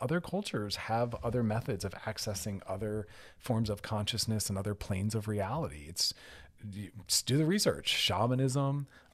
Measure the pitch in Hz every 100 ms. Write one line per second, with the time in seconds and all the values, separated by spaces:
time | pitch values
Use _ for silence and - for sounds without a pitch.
0 | 127 170 - 185 202 - 104 - - 113
1 | 120 117 117 123 113 110 - 101 98 -
2 | - 107 - 98 110 98 - 95 107 107
3 | 104 - - - - 113 113 98 - 107
4 | 104 110 - 107 - 98 101 101 - 95
5 | 104 110 107 104 98 139 - 73 73 90
6 | - - - - - - 107 98 101 104
7 | - - - 135 156 202 185 73 - -
8 | - 92 117 127 135 131 139 143 139 -
9 | -